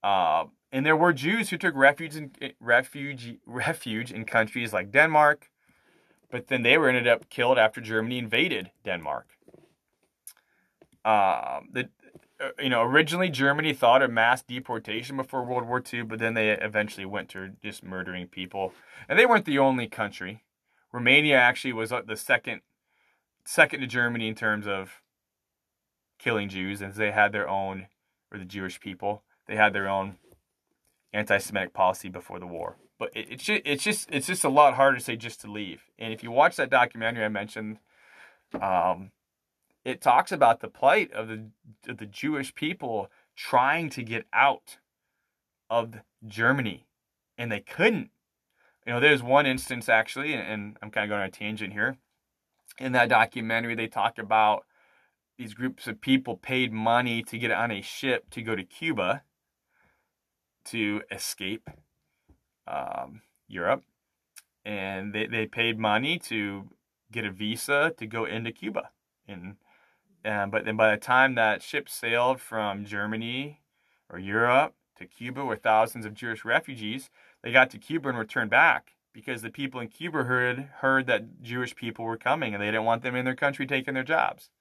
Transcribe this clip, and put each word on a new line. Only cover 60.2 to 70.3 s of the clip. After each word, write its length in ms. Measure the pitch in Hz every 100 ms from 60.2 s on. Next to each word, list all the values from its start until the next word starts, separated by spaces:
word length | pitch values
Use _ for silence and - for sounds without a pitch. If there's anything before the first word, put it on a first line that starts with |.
| _ _ _ _
to 380 | - 120 104 104 -
escape, 580 | 98 - - 95 110 - - _ _ _ _ _ _ _ _ -
um, 560 | 73 - - 65 113 _ _ _
Europe. 380 | 90 87 135 _ _ _ _ _ - _ _
And 480 | 107 104 95 98 101
they, 140 | 104 113
they 200 | 117 110
paid 320 | - 117 110
money 400 | 110 104 139 170
to 500 | - 113 104 98 98 _ _ _ _
get 120 | 113
a 60 | 110
visa 640 | 92 107 113 - 143 156 -
to 80 | 110
go 180 | 113
into 260 | 101 107 117
Cuba. 400 | 117 190 - - _ _ _ _
And, 280 | 98 90 101 _ _ _ _ _ _
uh, 220 | 107